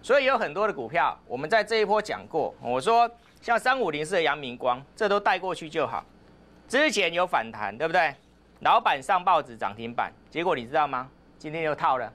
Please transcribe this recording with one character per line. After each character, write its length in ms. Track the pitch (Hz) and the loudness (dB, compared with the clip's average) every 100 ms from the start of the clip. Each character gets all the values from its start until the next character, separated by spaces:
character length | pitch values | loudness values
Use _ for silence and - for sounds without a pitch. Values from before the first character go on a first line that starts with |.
所 180 | - 277 | 4 4
以 40 | |
有 140 | 262 262 | 4 2
很 140 | 180 | 0
多 140 | 151 214 | 0 -2
的 40 | |
股 140 | 156 113 | -2 -2
票， 320 | 165 147 80 - | 0 0 -2 -10
我 100 | 123 | -8
们 120 | 156 | 0
在 140 | 220 | 2
这 120 | 214 226 | 2 0
一 80 | |
波 160 | 208 214 | 2 0
讲 240 | 208 98 98 | 0 -8 -6
过， 260 | 165 117 - | -4 -4 -6
我 200 | 120 123 | -4 -2
说 300 | 127 233 233 233 _ - | 4 4 4 0 _ -16
像 180 | - 226 | -2 0
三 220 | 254 262 | 2 0
五 100 | 202 | 0
零 140 | - 156 | -2 -2
四 80 | |
的 80 | 190 | 0
阳 160 | 151 147 | 2 0
明 180 | 131 120 | -6 -4
光， 240 | 127 123 139 | -2 -2 -6
这 140 | - 214 | -4 0
都 100 | 202 | 2
带 200 | 202 185 | 2 0
过 160 | 185 | -2
去 140 | 165 160 | -6 -6
就 180 | 156 127 | -2 -2
好。 180 | - - - - - - - - | -4 -10 -20 -20 -20 -20 -20 -2
之 220 | 240 302 | 2 2
前 220 | 202 175 | 2 0
有 140 | 170 180 | 2 0
反 240 | 156 113 | 0 -2
弹， 260 | 107 104 110 | -6 -8 -4
对 100 | 160 | 0
不 60 | |
对？ 220 | 180 160 139 _ _ _ _ | 2 2 -2 _ _ _ _
老 200 | 151 170 | 2 4
板 220 | 220 147 | 4 0
上 220 | 131 185 | 0 0
报 180 | 180 170 | 4 2
纸 140 | 139 113 | 0 -6
涨 180 | 101 | -6
停 180 | 104 117 | -6 -8
板， 200 | 117 95 - - | -4 -4 -6 -12
结 140 | 147 | -4
果 100 | 180 | -2
你 120 | 151 117 | -2 -2
知 80 | |
道 120 | 151 147 | -2 0
吗？ 220 | 131 131 - - - | -2 -8 -16 -20 -16
今 140 | 156 | -10
天 100 | 160 | -4
又 120 | 160 | -4
套 240 | 143 165 131 | 0 0 0
了。 140 | 113 | -2